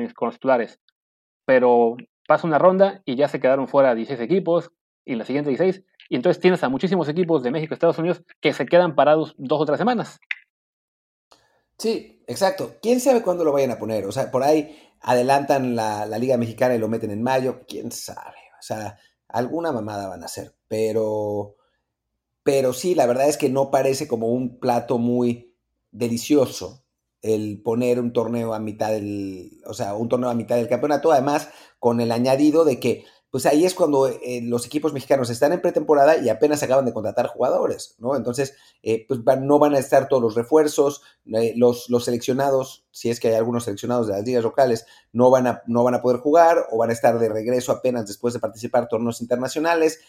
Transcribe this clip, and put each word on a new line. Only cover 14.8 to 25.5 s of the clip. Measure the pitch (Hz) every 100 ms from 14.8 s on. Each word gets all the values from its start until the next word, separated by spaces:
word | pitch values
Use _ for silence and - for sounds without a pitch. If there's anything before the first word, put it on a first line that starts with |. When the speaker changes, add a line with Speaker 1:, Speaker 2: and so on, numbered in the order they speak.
| _ _
Speaker 2:
adelantan | - 123 123 139 143 139 127
la, | 117 110 104
la | 107 107
Liga | 127 123
Mexicana | 113 107 127
y | 120
lo | 107
meten | 113 110
en | 104
mayo. | 123 131 127 - -
¿Quién | - 120
sabe? | - - - - - _ _
O |
sea, | - 107 104 - _ _ _
alguna | 113 123 156 165
mamada | 127 107 101 98
van | 87
a | 80
hacer. | - - _ _
Pero, | 110 110 110 110 107 104 104 101 _ _ _ _ _ _ _ _ _
pero | - 139 127
sí, | 123 180
la | 165 123
verdad | 123 143
es | 147
que | 139
no | 135 135
parece | 135 135 131 151
como | 117 113
un | 123 127 -
plato | 127 120 120 123
muy | 120 123 120 117 -